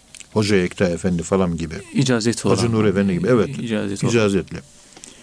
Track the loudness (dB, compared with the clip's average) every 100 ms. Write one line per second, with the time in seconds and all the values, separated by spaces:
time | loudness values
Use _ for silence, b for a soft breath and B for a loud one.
0 | -20 -20 -6 -2 2 2 2 0 -2 0
1 | -2 -2 0 0 2 -2 -6 -10 -6 -2
2 | 0 0 0 -2 0 0 2 2 2 2
3 | 2 0 2 2 2 -4 -4 -4 -4 -2
4 | 0 2 2 2 -2 -10 -14 -20 B B
5 | B B